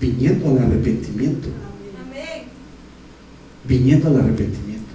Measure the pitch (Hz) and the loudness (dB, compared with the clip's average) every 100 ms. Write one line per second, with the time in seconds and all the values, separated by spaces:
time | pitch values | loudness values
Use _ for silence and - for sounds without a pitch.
0 | 117 127 143 190 156 127 - - - 110 | -2 2 2 2 2 2 4 2 2 0
1 | - 107 131 - - - - - 202 185 | -4 -2 -2 -2 -6 -10 -12 -16 -16 -16
2 | 262 262 320 320 - - - - - - | -16 -14 -12 -14 -14 -20 -20 -20 -20 -20
3 | - - - - - - 131 127 131 151 | -20 -20 -20 -20 -20 -10 0 2 6 4
4 | 160 127 104 - - 95 101 - - | 6 4 4 2 -2 -4 -8 -10 -12